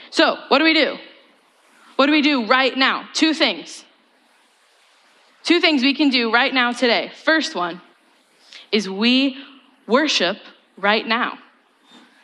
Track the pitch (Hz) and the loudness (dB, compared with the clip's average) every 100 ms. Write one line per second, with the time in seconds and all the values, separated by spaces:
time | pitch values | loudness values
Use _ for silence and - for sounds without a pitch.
0 | - - 294 - - 269 320 320 269 - | -6 0 2 0 0 2 4 2 0 -4
1 | - - _ _ _ _ _ _ - - | -14 -20 _ _ _ _ _ _ -8 0
2 | 285 302 302 277 214 262 262 254 254 185 | 2 2 2 0 0 0 0 0 0 -2
3 | - - 320 311 269 175 165 - - _ | -6 0 0 2 -2 -2 -10 -18 -20 _
4 | _ _ _ _ _ _ _ _ _ _ | _ _ _ _ _ _ _ _ _ _
5 | _ _ _ _ - 339 339 294 262 277 | _ _ _ _ 0 2 2 2 0 2
6 | 294 254 233 233 262 262 240 240 247 196 | 2 2 0 0 0 0 -2 0 0 0
7 | 123 - - 320 - 185 175 180 - _ | -4 -6 -2 0 -2 -6 -6 -8 -18 _
8 | _ _ _ _ - - - 220 190 190 | _ _ _ _ -20 -20 -4 -4 -2 -2
9 | 233 262 277 262 - - _ _ - 240 | 0 2 0 -4 -16 -20 _ _ -2 0
10 | 302 - 175 165 - - _ - 196 214 | 0 0 -2 -4 -12 -20 _ -6 -2 -2
11 | - 226 202 - - _ _ _ _ - | -2 -4 -4 -8 -20 _ _ _ _ -20
12 | _ _ | _ _